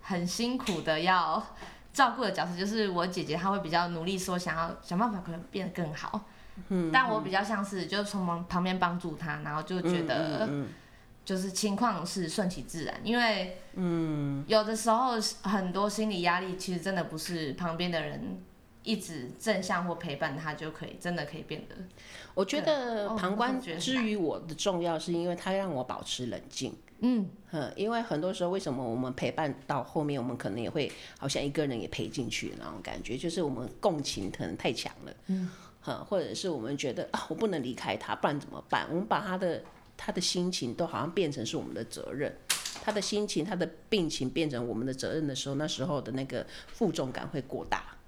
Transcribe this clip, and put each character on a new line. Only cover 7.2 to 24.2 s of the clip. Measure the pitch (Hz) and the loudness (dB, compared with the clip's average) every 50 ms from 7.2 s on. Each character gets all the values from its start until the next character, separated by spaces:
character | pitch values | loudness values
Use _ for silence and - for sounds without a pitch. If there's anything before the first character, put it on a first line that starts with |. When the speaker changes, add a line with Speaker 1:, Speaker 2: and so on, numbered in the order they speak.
Speaker 1:
比 | - 185 | 2 2
较 | 185 190 | 2 2
像 | 208 208 220 196 | 2 2 0 0
是 | 202 196 202 185 170 | 0 0 -2 -4 -2
就 | 165 190 202 202 | 0 0 0 0
从 | 202 - 202 185 175 170 170 180 | 0 0 0 2 2 0 0 -2
旁 | - - 180 | 0 0 2
边 | 180 185 185 185 | 2 2 4 4
帮 | 180 175 175 175 | 2 2 2 0
助 | 175 170 156 | -2 -4 -6
她， | - 165 156 147 147 151 | -4 -4 -4 -4 -4 -4
然 | 151 | -2
后 | 147 156 156 | -2 -2 -2
就 | - 185 180 | 0 -2 2
觉 | 170 165 180 175 165 | 4 4 4 4 4
得 | 156 127 107 110 - - 208 220 | 2 2 2 2 2 2 0 2
Speaker 2:
嗯， | 135 | 2
嗯， | 147 143 | 2 0
嗯。 | 139 95 - - - - - - - - - - - | -2 -2 -6 -12 -18 -20 -20 -20 -20 -20 -20 -16 -4
Speaker 1:
就 | - 196 | -2 -2
是 | 185 185 196 | 0 0 -2
情 | 185 - - 214 196 | -2 0 2 2 4
况 | 202 247 233 202 170 156 | 4 4 2 2 2 -2
是 | 175 - 196 175 | -2 -2 -2 -2
顺 | 156 156 - 196 180 | 0 2 2 2 2
其 | 180 151 | 0 -2
自 | 127 - - 170 147 | -8 -6 -6 -4 -4
然， | - - - - | -4 -4 -4 0
因 | 202 233 240 | 2 4 4
为 | 240 226 214 190 185 185 - - - - - | 6 4 4 2 0 -2 -6 -10 -12 -10 -4
Speaker 2:
嗯。 | 185 185 175 170 165 165 156 156 147 143 143 139 139 143 - | 0 2 2 4 4 2 2 2 2 0 0 0 -2 2 6
Speaker 1:
有 | 220 214 214 | 6 6 6
的 | 208 220 | 4 0
时 | 220 - 226 | 0 4 4
候 | 220 226 262 262 240 220 208 - - - | 6 6 6 4 2 2 0 0 -2 -2
很 | - 196 202 196 185 180 | -2 2 2 2 2 2
多 | 180 190 202 208 | 2 2 2 2
心 | 202 220 220 220 | 2 2 2 2
理 | 202 180 | 2 2
压 | 175 175 170 185 | 4 4 4 4
力 | 190 185 180 | 2 -2 -4
其 | 185 - - | -4 -2 -2
实 | 180 175 | -2 0
真 | 160 190 190 | 0 0 0
的 | 180 160 | 0 0
不 | - 156 156 | -2 -4 -6
是 | 156 - 175 165 156 143 | -4 -2 -2 0 0 -2
旁 | 131 - 175 170 165 | -2 -2 -2 -2 0
边 | 165 180 180 | 0 0 2
的 | 170 160 | 2 0
人 | 151 147 147 139 151 190 185 185 - - - - - - - - | 0 -2 -4 -6 -6 -6 -6 -8 -10 -16 -20 -20 -20 -20 -20 -10
一 | - - 220 | -2 -2 0
直 | - - - 165 147 123 123 - - | 0 -2 -6 -8 -8 -8 -8 -10 -4
正 | - 220 208 185 | 2 2 2 2
向 | 190 - 196 175 180 | 2 2 0 0 2
或 | 175 165 | 0 -2
陪 | 165 - 170 139 | -2 -2 -4 -2
伴 | 143 165 156 - | 0 0 0 0
他 | 160 160 160 147 | -2 -4 -4 -4
就 | - 160 156 | -4 -6 -8
可 | 156 - 165 | -6 -6 -10
以， | - - - | -10 -10 -4
真 | - 175 175 | -2 -2 0
的 | 170 147 | 0 -2
可 | 147 - | -4 -6
以 | - | -10
变 | - - - - - - | -8 -6 -8 -8 -8 -12
得 | - | -12
更 | - 185 | -12 -12
好。 | - - - - - - - - - | -14 -14 -18 -18 -16 -16 -16 -16 -6
Speaker 2:
我 | - - | 2 2
觉 | 196 190 - 294 | 2 4 2 2
得 | 285 330 302 277 247 240 233 214 208 202 | 4 4 4 4 2 0 0 0 0 0
旁 | 220 214 180 185 202 | 0 0 2 2 2
观 | 220 240 254 | 4 2 2
Speaker 1:
哦， | 262 254 | 2 0
我 | |
觉 | 247 262 240 | -2 -4 -4
得 | 185 | -2
很 | - 254 262 | 0 2 2
难。 | 254 | 2
Speaker 2:
之 | |
于 | 233 214 214 | 4 2 2
我 | 208 | 2